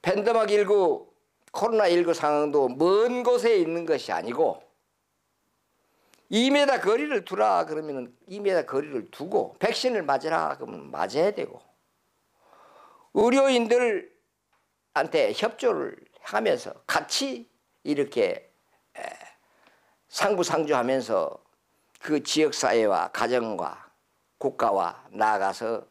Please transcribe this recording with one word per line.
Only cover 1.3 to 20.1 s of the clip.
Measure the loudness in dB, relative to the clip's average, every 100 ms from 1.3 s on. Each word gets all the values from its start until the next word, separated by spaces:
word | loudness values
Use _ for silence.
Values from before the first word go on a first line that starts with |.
| _ _
코로나 | -4 0 2 4
일구 | 4 2
상황도 | 0 0 0 2 2 2
먼 | 2 2 4 2 0
곳에 | 0 2 4 2
있는 | 2 -2 -2
것이 | -2 -2
아니고 | -6 -4 -2 -2 -2 -16 _ _ _ _ _ _ _ _ _ _ _ _ _ _ _ _
이 | 0 4
미터 | 4 4 2
거리를 | 2 0 0 -4 -4
두라 | 0 2 2 0
그러면은 | -6 -6 -8 -10 _ -16
이 | -4
미터 | 0 0 0
거리를 | -4 -4 -8 -8
두고 | -12 -4 -2 -2 -2
백신을 | -2 0 -2 -2
맞으라 | 0 -2 0 -2 -2 -6
그러면 | -10 -14 -14
맞아야 | -6 -4 0 0
되고 | 0 -10 -12 _ _ _ _ _ _ _ _ _ _ -20 -20 -20 _ _
의료인들한테 | 2 4 4 4 4 4 2 2 -2 -8 _ _ _ _ _ _ _ _ -4 0 2 0 0
협조를 | -4 -2 -2 -2 -6 -10 _ _
하면서 | -6 -2 0 -2 -4 -16 -4
같이 | -4 -2 -4 -4 -8 -14 _ _ _
이렇게, | -4 -2 0 0 0 -2 -10 _ _ _ _ -16
에, | -14 -16 -20 _ _ _ _ _ _ _
상부상조하면서 | _